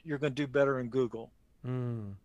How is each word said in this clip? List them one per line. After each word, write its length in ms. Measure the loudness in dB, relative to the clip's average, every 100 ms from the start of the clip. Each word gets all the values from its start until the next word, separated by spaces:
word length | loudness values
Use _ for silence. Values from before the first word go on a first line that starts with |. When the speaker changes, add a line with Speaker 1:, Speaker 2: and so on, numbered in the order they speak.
| -6
Speaker 1:
you're 120 | -2
gonna 120 | 0
do 180 | 0 0
better 320 | 4 4 4
in 80 | 0
Google. 440 | 0 0 -2 -12 _ _ _ -4
Speaker 2:
Mm. 460 | -2 -2 -4 -6 -12